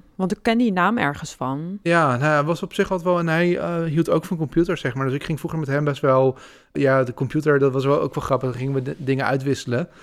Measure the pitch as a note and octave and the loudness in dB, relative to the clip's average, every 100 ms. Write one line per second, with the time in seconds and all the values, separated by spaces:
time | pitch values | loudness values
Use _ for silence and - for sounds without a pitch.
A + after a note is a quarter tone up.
0 | - - F#3 G#3 - A3+ B3 F#3 F3+ A#3 | -12 -6 -4 -2 0 2 2 2 2 2
1 | C#3+ C#3+ D3+ - B2+ C#3 E3+ G3+ E3+ E3+ | -2 -2 -10 -8 -6 -4 -8 -6 0 2
2 | D3+ A#2+ D3+ D3+ D3 E3+ F#3 - F#3+ F#3 | 4 2 2 2 2 -2 -4 -2 -2 0
3 | F3 F3 E3+ D#3+ F3 F3 E3 E3+ E3 D3+ | 0 0 2 2 2 0 -2 -2 -2 0
4 | D#3+ D#3+ - E3+ D3+ - F3 F3 C3+ B2 | 2 0 0 -4 -2 0 0 0 -4 -2
5 | C3+ C#3 - D3+ D#3+ D#3+ C#3+ C#3 D3 C3+ | -2 -2 -4 -6 -4 -4 -2 0 0 0
6 | C#3 C3 C3+ B2+ - - _ - C#3 C3+ | 4 4 4 0 -10 -20 _ 0 2 4
7 | B2 A#2+ C3+ D3+ D3+ C#3+ C#3 C3 C3+ D3 | 2 -2 -4 -2 2 4 4 2 2 2
8 | C#3 - - C3 C3 A#2 C3+ C3+ B2+ - | 0 -4 -2 -2 -2 -4 -4 -2 -4 -6
9 | C3+ C3+ A2 C#3 C#3 C3 - A#2+ F3 - | -2 0 0 0 0 -2 -2 -4 -4 -10